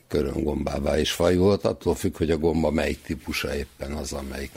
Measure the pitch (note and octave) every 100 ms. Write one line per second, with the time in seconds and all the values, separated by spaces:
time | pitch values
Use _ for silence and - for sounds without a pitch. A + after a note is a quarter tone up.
0 | - E2 C#2 C#2+ D2+ D2 C#2+ C#2+ C#2+ D2+
1 | D2 - F2 F2+ F#2+ G2 G#2+ - - -
2 | G2 - D#2+ D#2+ E2 D#2+ D#2 D#2 D2+ -
3 | - D2+ - - D2+ C#2+ - - C2+ D2+
4 | - C#2+ C2+ C#2 C#2